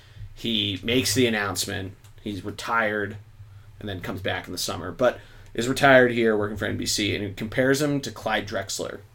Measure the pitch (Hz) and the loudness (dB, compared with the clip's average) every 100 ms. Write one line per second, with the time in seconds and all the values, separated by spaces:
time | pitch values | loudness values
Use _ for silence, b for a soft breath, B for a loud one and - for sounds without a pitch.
0 | B B B - 117 113 104 98 - 123 | B B B -8 -2 0 0 -2 0 0
1 | - 131 120 110 101 92 - 95 95 - | 2 4 2 2 -2 -2 -4 -4 -8 -12
2 | - - 107 101 98 - - 117 107 107 | -20 -12 -10 -8 -8 -8 -2 0 0 0
3 | 101 104 - - b b b - 104 95 | -4 -8 -16 -20 b b b -14 -10 -8
4 | - 95 92 92 87 90 - 98 85 87 | -8 -6 -4 -4 -6 -6 -4 -6 -8 2
5 | 123 - B B B - 117 131 143 131 | 2 2 B B B -4 -2 4 8 8
6 | 120 117 113 107 104 104 104 104 101 - | 8 6 4 4 0 -2 -4 -2 -2 0
7 | 101 90 101 98 113 117 131 135 147 143 | 0 0 -4 -6 -2 2 4 4 2 0
8 | 135 107 113 110 101 110 98 - - - | -4 -6 -2 -2 -2 -6 -6 -6 -6 -8
9 | - | -16